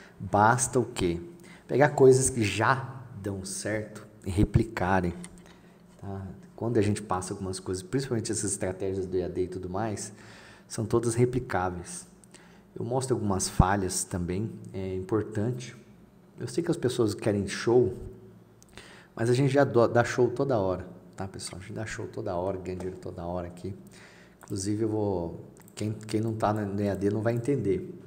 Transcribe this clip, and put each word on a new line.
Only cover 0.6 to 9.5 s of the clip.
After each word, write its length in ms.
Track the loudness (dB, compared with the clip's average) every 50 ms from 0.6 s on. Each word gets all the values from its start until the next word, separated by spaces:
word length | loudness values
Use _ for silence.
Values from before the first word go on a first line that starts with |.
| 2 2 2 2
o 60 | 2
quê? 340 | 0 0 0 0 0 0 -2 -4 -10 -16 -18 -20 -20 -20 -16 -8
Pegar 240 | -2 2 4 4 4
coisas 380 | 6 8 10 10 10 10 6 0
que 140 | 0 0 0
já 600 | 0 0 2 2 2 2 2 0 -8 -12 -14 -16 -16 -12 -8 -6
dão 200 | -6 -6 -6 -8
certo 600 | -8 -10 -8 -6 -4 -4 -4 -6 -8 -12 -16 -16 -18 -18 -14 -8
e 40 | -4
replicarem. 840 | 2 2 2 4 4 2 2 2 -2 -2 0 2 2 2 2 0 -2 -6 -10 -16 -16 -20 -20 -20 -20 -20 -20 -20 -20 -20 -20 -20 -20 -16
Tá? 260 | -12 -12 -10 -10 -10 -12 -12 -14 -18 -18 -10
Quando 240 | -6 -4 0 2 4
a 40 | 4
gente 200 | 4 2 0 -2
passa 320 | -2 -2 -2 -2 -4 -8
algumas 260 | -6 -6 -6 -6 -6
coisas, 220 | -6 -6 -6 -6 -6
principalmente 500 | -4 -2 -2 -2 0 -2 -2 -2 -2 -2
essas 200 | -2 -2 -2 -2
estratégias 540 | -2 -4 -4 -4 -4 -4 -4 -2 -4 -4
do 100 | -2 -2
E 60 | -2 -2
A 60 | -2
D 160 | -2 -4 -4
e 40 |
tudo 200 | -4